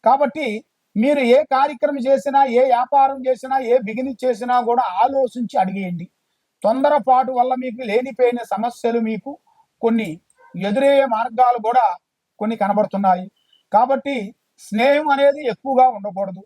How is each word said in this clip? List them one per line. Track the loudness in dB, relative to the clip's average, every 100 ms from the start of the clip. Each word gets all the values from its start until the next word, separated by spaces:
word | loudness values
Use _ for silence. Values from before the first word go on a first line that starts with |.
| 2
కాబట్టి | 2 0 -2 -6 -6 _ _ _ -2
మీరు | 0 2 4 4
ఏ | 4 0
కార్యక్రమం | 0 -2 -4 -2 0
చేసినా, | 0 2 2 2 2
ఏ | 2
వ్యాపారం | 2 2 2 2 0 -4
చేసినా, | -4 -4 -4 0
ఏ | 0 0
బిజినెస్ | -8 -8 -4 -4
చేసినా | -4 0 0 2
కూడా | 0 -2 0
ఆలోచించి | 0 0 -2 -4 -4 -2
అడిగేయండి. | -2 -4 -8 -8 -12 _ _ _ _ _
తొందరపాటు | -2 0 2 0 2 2 2
వల్ల | -2 -2 -2
మీకు | -6 -8 -4
లేనిపోయిన | -2 -4 0 0 0 -6
సమస్యలు | -4 -4 -4 -4 -2
మీకు | -4 -6 -10 -16 _ _ _ _
కొన్ని | -2 0 -2 -10 _ _ -16 -8 -4
ఎదురయ్యే | 2 4 4 2
మార్గాలు | -2 -4 2 2 2 0
కూడా | 2 2 -2 _ _ _ _
కొన్ని | -6 -2
కనబడుతున్నాయి. | -2 0 0 0 0 0 -2 _ _ _ _
కాబట్టి | 0 2 0 -2 -6 -8 _ _ _ -8
స్నేహం | 0 2 2 2
అనేది | 2 2 2 -4
ఎక్కువగా | -6 -2 4 4 2
ఉండకూడదు. | -10 -8 -8 -10